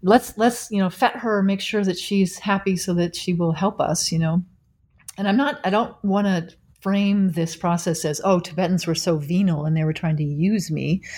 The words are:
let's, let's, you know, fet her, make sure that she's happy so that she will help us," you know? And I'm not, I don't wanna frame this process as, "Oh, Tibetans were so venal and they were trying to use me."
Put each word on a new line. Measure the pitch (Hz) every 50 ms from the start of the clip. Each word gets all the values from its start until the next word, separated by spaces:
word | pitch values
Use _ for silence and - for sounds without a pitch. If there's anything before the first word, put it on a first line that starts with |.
let's, | - 185 220 254 - - -
let's, | 214 226 240 240 - - -
you | 220
know, | 196 190 180
fet | - - 254 240 -
her, | 247 233 226 214 202
make | 190 196 196 196
sure | - - - 208 202
that | 190 180 180
she's | - - 208 196 190 175 - -
happy | - 208 196 196 - 202 185
so | 170 - 190
that | 175 175 175 170 -
she | - - 185
will | 180 170 175 165
help | 160 156 196 208 214 -
us," | - - 170 - - -
you | - 160
know? | 165 160 165 180 175 - - _ _ _ _ _ _ _ _ _ - - -
And | - 202
I'm | 202 208 254
not, | 277 302 - - -
I | 190
don't | 196 214 233 - - - -
wanna | 202 190 202 202 196 185 170 165 180 - _ _ _ - _
frame | - 196 196 202 202 202 202 202 190 185
this | 156 170 165 165 -
process | - - 175 175 170 - 180 160 165 -
as, | 151 151 - -
"Oh, | 196 190 175
Tibetans | 175 - 156 175 196 175 185 170 -
were | 165 165
so | 156 - 185 165 156
venal | 143 143 175 185 202 185 165 143 147
and | 156 160
they | 160 156
were | 156
trying | 156 - - 160 156
to | 151 151
use | 147 147 147 170 196 220 208 170 -
me." | 156 143 131 143 170 190 - - -